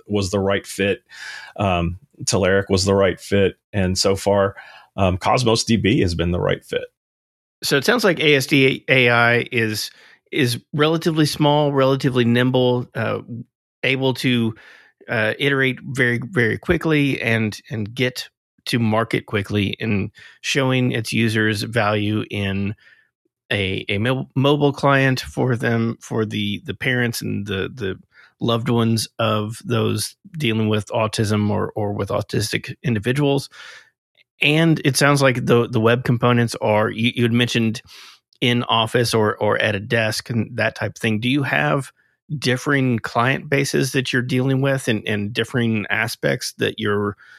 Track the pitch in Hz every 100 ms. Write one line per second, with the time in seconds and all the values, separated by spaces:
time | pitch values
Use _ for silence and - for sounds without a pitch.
0 | - 104 92 101 98 101 - - 101 92
1 | _ - - - - - 101 87 85 90
2 | _ - - 104 92 98 98 95 95 98
3 | 98 87 - 101 95 - _ 104 92 92
4 | 98 98 - 101 98 - - - - -
5 | 95 92 107 123 120 113 - 113 95 135
6 | 95 85 85 87 50 50 - - - _
7 | _ _ _ _ _ _ - 143 131 240
8 | 214 123 151 143 131 143 131 139 - 131
9 | 120 120 117 120 - 120 113 107 - -
10 | - _ _ - 123 117 - 147 156 165
11 | 170 160 151 - 147 147 147 139 135 135
12 | 139 127 117 120 127 131 127 123 120 -
13 | 107 107 - 117 - _ _ _ 127 131
14 | 135 123 135 123 113 - - - _ _
15 | - 120 107 - 139 135 131 120 - 131
16 | 120 120 123 135 117 - - 170 160 151
17 | 139 - - 113 107 - - 110 107 123
18 | 123 - - _ _ _ - 120 113 110
19 | 113 - - 107 95 104 104 - 110 101
20 | 107 - - - - 139 131 127 127 120
21 | 110 113 113 110 110 104 110 113 104 107
22 | 104 107 - 104 98 98 98 107 - _
23 | _ _ _ _ - 104 95 101 - 101
24 | 117 131 131 135 139 147 143 139 143 139
25 | 135 127 - - 127 113 120 117 117 -
26 | - 120 107 110 104 101 - 101 135 123
27 | 120 - 107 101 101 98 92 131 98 95
28 | _ _ - - 117 117 120 117 113 113
29 | - - 113 107 107 117 - 113 110 107
30 | - - - 156 120 110 107 107 - 117
31 | 110 - 104 107 104 98 98 - 104 104
32 | 101 - - - 107 - - - 160 110
33 | 110 135 143 139 - - - - - _
34 | _ _ _ - 143 156 165 156 143 127
35 | 143 143 135 123 107 120 117 117 110 123
36 | 127 120 123 120 117 - 110 107 110 104
37 | 117 - 113 120 120 123 113 107 - -
38 | - - _ - 123 120 - 113 113 127
39 | 117 113 107 - 107 - 110 101 107 117
40 | 110 - - 117 101 117 110 - 107 -
41 | 113 107 120 143 127 143 147 143 135 _
42 | _ _ - 151 127 127 147 139 131 113
43 | - 123 120 135 147 143 139 143 135 -
44 | 127 127 123 127 131 135 139 135 - 107
45 | 107 104 104 117 113 127 117 110 - 107
46 | 117 - 151 135 - - 104 - 107 104
47 | 101 - -